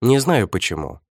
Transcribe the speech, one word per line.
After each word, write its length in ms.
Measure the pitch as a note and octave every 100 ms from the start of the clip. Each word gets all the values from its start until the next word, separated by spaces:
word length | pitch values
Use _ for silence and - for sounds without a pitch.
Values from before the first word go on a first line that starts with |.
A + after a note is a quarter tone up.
Не 180 | A#2 C#3
знаю 280 | C#3+ D3+ F#2
почему. 520 | F#2 - D#2 D2 - _